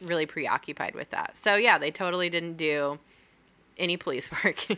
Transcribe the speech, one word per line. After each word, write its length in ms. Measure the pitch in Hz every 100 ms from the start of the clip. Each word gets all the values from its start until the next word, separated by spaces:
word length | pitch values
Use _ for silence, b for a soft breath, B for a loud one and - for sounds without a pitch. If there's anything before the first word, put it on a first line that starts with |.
really 240 | 180 170 156
preoccupied 680 | 160 131 127 - 143 -
with 160 | - -
that. 260 | - - -
So, 160 | 214
yeah, 240 | 202 233 165
they 120 | 147
totally 360 | 151 185 180 175
didn't 280 | 170 170 165
do 420 | 156 147 143 147 b b b b b _ _ -
any 180 | 180 175
police 340 | - 131 -
<laughs> 120 | -
work. 220 | 196 - -